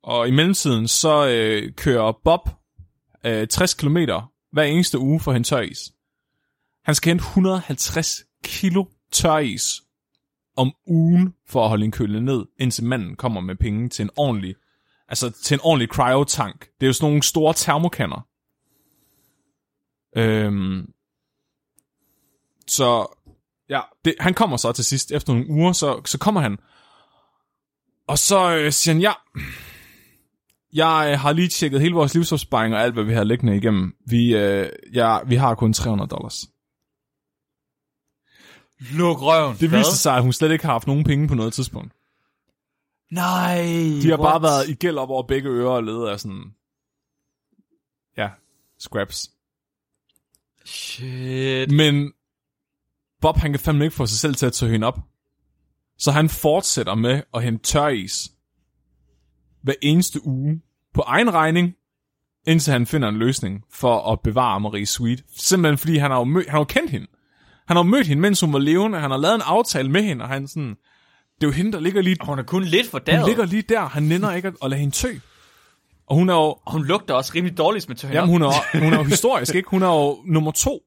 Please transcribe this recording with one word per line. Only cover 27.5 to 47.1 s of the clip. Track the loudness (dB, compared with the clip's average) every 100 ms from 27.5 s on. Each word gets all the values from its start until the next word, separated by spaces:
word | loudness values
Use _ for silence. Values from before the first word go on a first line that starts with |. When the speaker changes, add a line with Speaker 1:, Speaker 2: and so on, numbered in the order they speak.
| _ _ _ _ _ -4
Speaker 1:
Og | -2
så, | 2 2 2 2
øh, | 0
siger | 0 2
han, | 2
"Ja, | 2 -2 _ -14 -14 -16 -20 -20 -20 _ _ _ _ _ _ _ _
jeg, | 0 2 2 2
øh, | 0
har | 0
lige | 2 0
tjekket | 0 -2 2
hele | 2
vores | 2 2
livsopsparing | 2 0 -2 -2 -2 0
og | 0
alt, | 0
hvad | 0
vi | 0
har | 0
liggende | 2 2 2 2
igennem. | 2 0 -2 -8 -2
Vi, | 2 4
øh, | 4 2 0 -2 -8 -6
ja, | 0 2 0 2
vi |
har | 2 2
kun | 2 0
tre | 0 -2
hundrede | -4 -4
dollars." | -8 -10 -12 -16 _ _ _ _ _ _ _ _ _ _ _ _ _ _ _ _ _ _ _ -20 -20 _ _ -8
Speaker 2:
Luk | 0 0 2
røven. | 2 4 2 0
Speaker 1:
Det | 2
Speaker 2:
Hvad? | 4
Speaker 1:
viser | 4
sig, | 2 2
at | 4
hun | 2
slet | 2 2
ikke | 2
har | 0
haft | -2 0
nogen | 0
penge | 2 0 0
på |
noget | 0 -2
tidspunkt. | -4 -8 -8 -16 _ _ _ _ _ _ _ _ _ _ _ _
Speaker 2:
Nej, | -4 -2 0 0 0 -2 0 0 2
Speaker 1:
De | 2
har | 4
bare | 4
Speaker 2:
what? | 4
Speaker 1:
været | 4 2 0
i |
gæld | -2 -2 -2
op | -4
over | -4 -2
begge | -4 -2
ører | -2 0
og | 0
ledet | -2 -4 -6
af | -6
sådan... | -10 -14 -18 _ _ _ _ _ _